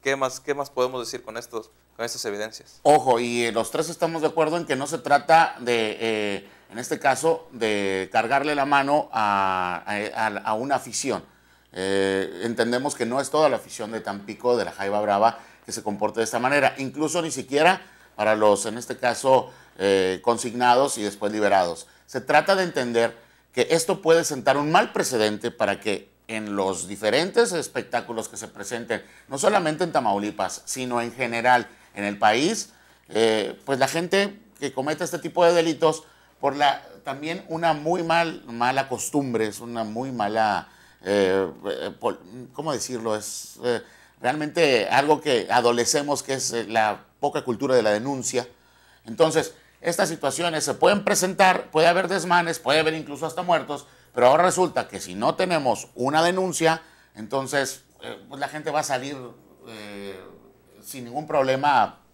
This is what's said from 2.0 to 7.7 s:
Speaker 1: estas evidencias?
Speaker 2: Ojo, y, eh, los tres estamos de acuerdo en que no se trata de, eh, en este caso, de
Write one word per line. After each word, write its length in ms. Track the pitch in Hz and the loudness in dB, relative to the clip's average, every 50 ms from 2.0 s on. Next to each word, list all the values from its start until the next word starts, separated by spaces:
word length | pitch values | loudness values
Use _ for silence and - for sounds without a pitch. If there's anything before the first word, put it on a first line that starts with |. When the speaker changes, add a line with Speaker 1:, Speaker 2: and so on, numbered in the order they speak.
| 113 | -8
Speaker 1:
estas 220 | 117 - - - | -8 -6 -6 -6
evidencias? 540 | 113 101 101 107 110 - - - - - - _ | -6 -6 -6 -6 -8 -10 -16 -20 -20 -20 -2 _
Speaker 2:
Ojo, 360 | 143 147 151 135 131 120 117 | 6 6 6 6 4 2 2
y, 240 | 123 120 120 120 120 | 2 0 0 0 0
eh, 60 | 117 104 | 0 0
los 180 | 117 113 - | 0 -2 -2
tres 180 | - 151 160 160 | -2 -4 -4 -4
estamos 320 | 170 - 175 160 165 160 | -4 -4 -2 -2 -2 0
de 60 | 151 | -2
acuerdo 300 | 156 156 165 156 151 160 | -2 2 2 0 0 0
en 80 | 175 160 | -4 -2
que 100 | - 147 | -2 -4
no 100 | 127 139 | -4 -2
se 120 | 147 165 | -6 -6
trata 580 | 151 - 143 143 143 - - 160 165 165 - - - | -6 0 2 2 2 4 6 6 6 6 4 0 -6
de, 380 | 123 120 120 117 110 107 104 - | -2 0 0 2 0 -2 -2 -2
eh, 500 | - 113 110 107 104 104 98 92 - - - - _ _ | -2 -2 -2 0 -2 -2 -4 -6 -8 -14 -20 -20 _ _
en 60 | - | -12
este 220 | 113 123 - 156 - | -12 -6 -6 -6 0
caso, 480 | - 139 131 123 147 165 165 165 - - | 2 0 2 2 2 0 0 0 -4 -16
de 580 | - 120 113 110 | -6 -2 -2 0